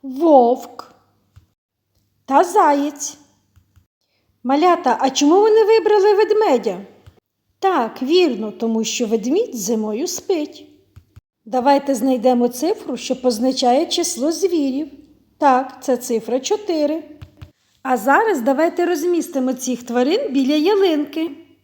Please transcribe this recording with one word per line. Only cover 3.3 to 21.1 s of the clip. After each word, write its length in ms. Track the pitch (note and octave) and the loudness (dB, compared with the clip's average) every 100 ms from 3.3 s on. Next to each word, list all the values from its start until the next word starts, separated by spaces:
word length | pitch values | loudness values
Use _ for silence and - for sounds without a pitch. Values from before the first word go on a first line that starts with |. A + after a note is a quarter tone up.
| _ _ _ _ _ _ _ _ _ _ _ | _ _ _ _ _ _ _ _ _ _ _
Малята, 540 | A#3+ C#4+ F4+ E4+ C4+ A3+ | -4 0 2 2 0 0
а 80 | C4+ | 0
чому 320 | C4+ C#4+ F4+ | 2 4 4
ви 100 | A4 | 6
не 140 | G#4+ G#4 | 4 6
вибрали 480 | A4+ F#4+ G#4 G4+ | 4 4 4 4
ведмедя? 640 | G4+ G#4 G#4+ G#4+ B3+ A3 F3+ G3+ _ - _ _ _ _ _ | 4 2 2 2 0 -2 -8 -14 _ -20 _ _ _ _ _
Так, 420 | F#4+ E4+ A3+ - | -2 0 -2 -6
вірно, 500 | B3+ F4+ E4+ G#3 G#3+ | 0 2 2 0 -8
тому 320 | G3+ A3+ A3 | -6 -4 -2
що 240 | A3 - A3+ | -4 -4 -2
ведмідь 480 | A3+ G#3+ E4+ B4 B3 | -2 0 -2 -2 -6
зимою 520 | F#3+ A3+ G#3+ G#3+ F4 | -4 -4 -2 -4 -6
спить. 580 | - - F4 D4 - - _ _ - _ _ _ _ - | -8 -4 -4 -4 -12 -20 _ _ -20 _ _ _ _ -6
Давайте 500 | B3 B3 C#4 C#4 C4 | -2 2 2 2 -2
знайдемо 520 | C4 B3+ A#3 B3 A#3+ | 0 2 2 2 0
цифру, 500 | B3 D#4+ - - B3 | -2 -4 -4 -6 -10
що 240 | - C4 | -8 -4
позначає 640 | B3+ G#3+ B3+ C4 B3 B3+ E4+ | -2 0 -2 0 2 2 0
число 460 | - E4 A3+ C#4 | -4 -4 -2 -4
звірів. 560 | D#4+ F4+ E4+ C#4 C4 D4+ - - _ _ _ | -2 -2 0 -2 -4 -8 -14 -20 _ _ _
Так, 460 | D4 B3+ C4+ - | 2 2 -2 -10
це 140 | - B3 | -4 -4
цифра 420 | - A3+ A3+ B3+ | -2 -6 -4 -6
чотири. 640 | C4 G#4 G#4 D#4+ D4 D#4+ D#4 - - _ - _ _ _ | -4 -4 -2 -2 -2 -2 -10 -20 -20 _ -20 _ _ _
А 160 | C4 B3 | -2 0
зараз 440 | G#3 D4 A4 D#4+ | 4 4 4 0
давайте 440 | A3+ C4 E4 E4+ F4 | 0 0 0 0 -2
розмістимо 680 | E4+ E4+ E4+ - C4+ B3+ | -2 -2 -2 -2 -4 -4
цих 300 | B3+ - B3 | -4 -6 -8
тварин 480 | - A#3+ B3+ G4+ B4 | -4 -2 0 -2 -2
біля 220 | C4 C4 D4+ | -2 0 0
ялинки. 760 | D#4+ G#4 F#4+ D#4 D4+ | 2 2 2 0 -4